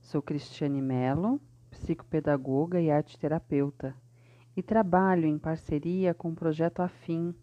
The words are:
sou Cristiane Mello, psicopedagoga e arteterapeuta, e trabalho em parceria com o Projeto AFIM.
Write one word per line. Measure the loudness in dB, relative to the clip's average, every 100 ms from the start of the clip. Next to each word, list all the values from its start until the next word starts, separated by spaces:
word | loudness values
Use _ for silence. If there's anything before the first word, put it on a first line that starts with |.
sou | -4 -6
Cristiane | -4 -6 -8 -6 -2 -2
Mello, | 0 0 0 0 0 -2 -4 -20 -20
psicopedagoga | -12 -6 -6 -2 -2 0 0 0 0 0 2
e | 2
arteterapeuta, | 2 0 -6 -2 -2 0 0 0 -2 -10 -10 _ _ _ -20 -12 -10
e |
trabalho | 0 2 4 4 4 4 2
em | 0
parceria | -2 -6 -2 -4 -2 0 0
com | 0 -4
o |
Projeto | -2 -2 0 0 0
AFIM. | -4 -4 -6 -2 -2 -6